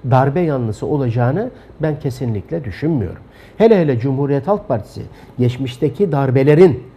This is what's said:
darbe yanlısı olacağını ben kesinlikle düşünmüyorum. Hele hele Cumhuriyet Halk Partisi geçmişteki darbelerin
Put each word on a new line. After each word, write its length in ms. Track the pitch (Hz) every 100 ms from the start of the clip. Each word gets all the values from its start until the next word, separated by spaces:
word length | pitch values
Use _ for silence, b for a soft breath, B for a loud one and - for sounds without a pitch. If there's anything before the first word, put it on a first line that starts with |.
| 131
darbe 300 | 127 139 151
yanlısı 440 | 170 135 117 101
olacağını 640 | - 151 127 117 120 156 247 B B -
ben 180 | 156 151
kesinlikle 640 | 143 123 127 104 - 85
düşünmüyorum. 580 | 117 90 151 151 87 85 - B B -
Hele 220 | 220 202
hele 200 | 156 123
Cumhuriyet 480 | 135 135 143 143 135
Halk 200 | 202 -
Partisi 340 | 110 - - - B B -
geçmişteki 720 | 123 123 131 - 151 - 202
darbelerin 720 | 143 135 131 135 151 185 - -